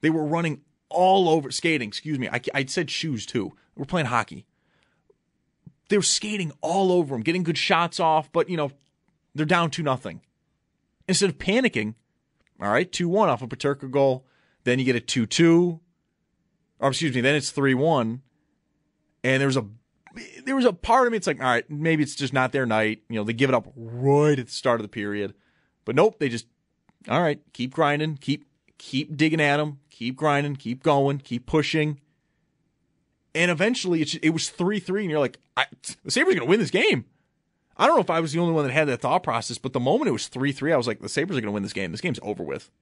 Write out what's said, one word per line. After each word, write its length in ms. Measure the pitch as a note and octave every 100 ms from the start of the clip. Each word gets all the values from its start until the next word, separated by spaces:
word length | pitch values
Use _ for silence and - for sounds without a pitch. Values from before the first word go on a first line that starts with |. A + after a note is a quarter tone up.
They 100 | D#3
were 140 | D#3+
running 380 | D3+ E3 E3+ C#3 _ _ _
all 400 | D#3+ F#3 F#3+ F3
over, 220 | D#3+ C#3
skating, 380 | - E3+ D#3 A2
excuse 300 | - D#3 C#3+
me. 100 | A#2+
I, 120 | B2 -
I 100 | C#3 C#3
said 240 | - D#3+
shoes, 360 | - D#3+ B2 -
too. 300 | B2 F#2+ - _
We're 100 | -
playing 220 | C#3 F3 C#3
hockey. 400 | B2 A2 C#3 - _ _ _ _ _ _ _ _ _ _ _ - _ _
They 80 | G#3
were 60 |
skating 500 | - - G#3+ G#3 E3 -
all 300 | D#3 F#3 F#3+
over 240 | F3+ D3+
'em, 80 | C3
getting 200 | A2 F3
good 160 | E3+ D#3
shots 420 | - E3 E3+ -
off, 320 | E3 D#3 D3+
but, 160 | E3+ D#3+
you 80 | F3
know, 160 | C#3+ C#3 _ _ _ _ _
they're 120 | C#3+ D#3
down 240 | F3 E3
two 120 | D#3
nothing. 400 | D3+ B2+ G2+ E2 _ _ _ _ _ _ _ _ -
Instead 240 | F#3 G3
of 80 | -
panicking, 560 | - G#3+ B3 - G#2+ A2 _ _ _ _ _ _
all 100 | G2+
right, 200 | A2+ F3+
two 180 | - F3
one 200 | F#3+ G3+
off 140 | A#2+
a 40 | B2
Peterka 440 | - C#3+ C#3 C3+
goal, 360 | C3+ C#3 C3 _ _ _ _
then 140 | - B2+
you 60 |
get 120 | B2+ A#2+
a 40 |
two 260 | - - A2+
two, 540 | - E3 E3 F3 E3 _ _ _ _ _ _ _ _ _ _
or 80 | C#3
excuse 260 | C3 D#3+
me, 60 | B2
then 160 | B2 D3
it's 140 | -
three 240 | - C#3
one, 480 | B2+ D3+ D3+ A2+ B2 _ _ _ _ _ _ _ _ _ _
and 180 | B2 C3+
there 60 | C#3
was 100 | C3
a, 100 | G#2 A2+ _ _ - - A3+ -
there 120 | C4+ C4+
was 80 |
a 80 | A#3+
part 340 | F3+ - A#3+ B3
of 60 |
me, 60 | A3+
it's 80 | F#3
like, 140 | D3
all 60 | B2+
right, 240 | A#2+ -
maybe 320 | D3 D#3+ D#3+
it's 140 | C#3+ -
just 160 | C3+
not 180 | C3+ B2+
their 160 | C#3 B2+
night. 360 | A2 G#2+ A2 _
You 80 | A2+
know, 80 |
they 80 | G#2
give 180 | A#2 C3+
it 40 |
up 180 | B2+ - C3
right 640 | A2+ A#2+ C3+ C#3+ D3+ C#3+
at 80 | A#2+
the 60 |
start 280 | - C3 A#2
of 40 |
the 40 | G#2
period. 460 | - G2+ G#2 G2 - _ _ _ _
But 100 | -
nope, 240 | B2+ D3 D3
they 100 | C#3+
just, 180 | A#2 - _ _ _ _ _ -
all 140 | B2+
right, 180 | E3+ D3 _
keep 200 | - B2+
grinding, 440 | D3 D3+ D3 D#3 D3
keep, 300 | - D3 _ _ _ _
keep 380 | - C3 - D3
digging 240 | D#3+ D#3+
at 200 | D3 D3
'em, 180 | D3+ C#3+ _
keep 260 | _ A#2 C3
grinding, 400 | D#3 C#3+ D3 C3+
keep 260 | A2 B2
going, 360 | - C#3 C#3 C#3
keep 280 | - A#2+ -
pushing. 540 | D#3 C#3+ D#3 D3+ D3 _ _ _ _ _ _ _ _ _ _ _ _ _
And 160 | D#3 F3
eventually, 500 | E3 G3+ B3 F#3 E3+
it, 140 | C#3+ E3
it 60 | D#3
was 180 | D#3+ -
three 320 | - F3+ G#3
three, 220 | F3+ F#3+
and 80 | G3
you're 100 | D3+
like, 180 | C3 - _ -
"I, 100 | C3+ - - -
the 80 | -
Sabres 240 | A#3+ E4+
are 40 | G3+
gonna 120 | B2+
win 100 | G3+
this 100 | E3+
game." 340 | F#3+ G4+ D3+ - _ _ _ _ _ _ _
I 100 | A#3
don't 100 | D#4+
know 60 |
if 60 | F3+
I 120 | E3
was 120 | E3
the 60 | D#3
only 160 | E3+
one 120 | E3 C#3+
that 60 |
had 160 | C3 D#3
that 140 | B2
thought 200 | B2 E3
process, 360 | - B2 - A#2
but 160 | B2+
the 60 | B2+
moment 280 | B2 G#3 C#4+
it 40 |
was 160 | A#2+ -
three 240 | B2+ C3+
three, 200 | C3+ C#3+
I 60 | D#3
was 80 | A#2+
like, 140 | A2
the 80 | G2+
Sabres 260 | - E3+ D3+
are 60 |
gonna 100 | G#2+
win 100 | G#2
this 120 | G2
game. 180 | - F#2+
This 80 | E2
game's 200 | F#3 A#2+
over 200 | - G2+
with. 280 | D#2 C2+ - _